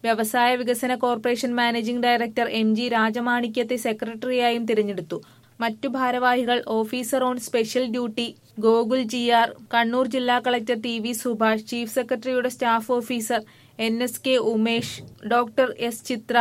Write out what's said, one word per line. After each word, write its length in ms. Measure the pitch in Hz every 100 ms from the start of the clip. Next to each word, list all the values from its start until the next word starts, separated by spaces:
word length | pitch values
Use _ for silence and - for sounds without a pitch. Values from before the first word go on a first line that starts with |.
വ്യവസായ 460 | 233 220 220 247 240
വികസന 380 | 247 240 240 254
കോർപ്പറേഷൻ 560 | 247 247 240 240 240 247
മാനേജിംഗ് 500 | 240 240 233 220 240
ഡയറക്ടർ 440 | 240 240 233 220 233
എം 160 | 220 220
ജി 140 | 220 247
രാജമാണിക്യത്തെ 880 | 226 220 226 240 240 240 226 226 247
സെക്രട്ടറിയായും 880 | 240 220 226 226 254 254 240 233
തിരഞ്ഞെടുത്തു. 540 | 226 220 208 185 160 165 - - _ _
മറ്റു 280 | 233 220 277
ഭാരവാഹികൾ 680 | 262 254 247 247 247 240 240 -
ഓഫീസർ 500 | 220 220 247 247 269
on 140 | 254 247
സ്പെഷ്യൽ 440 | - 240 220 247 254
ഡ്യൂട്ടി 380 | 247 240 220 233 - _ -
ഗോകുൽ 440 | 220 226 226 262
ജി 180 | 226 247 240
ആർ, 180 | 233 233 - -
കണ്ണൂർ 380 | 233 233 247 262
ജില്ലാ 280 | 262 247 247
കളക്ടർ 400 | 247 247 226 233
ടി 160 | 240 233
വി 140 | 220
സുഭാഷ്, 520 | 226 254 220 220 220 214
ചീഫ് 280 | 240 233
സെക്രട്ടറിയുടെ 560 | 262 240 254 247 254 247
സ്റ്റാഫ് 420 | 247 247 226 220
ഓഫീസർ 480 | 247 233 247 220 233 214 - - -
എൻ 180 | 226 226
എസ് 200 | 247 247
കെ 120 | 269 254 214
ഉമേഷ്, 480 | 226 226 233 240 - - - 214
ഡോക്ടർ 420 | 240 233 247 254 -
എസ് 240 | 240 226
ചിത്ര 320 | - 240 - 240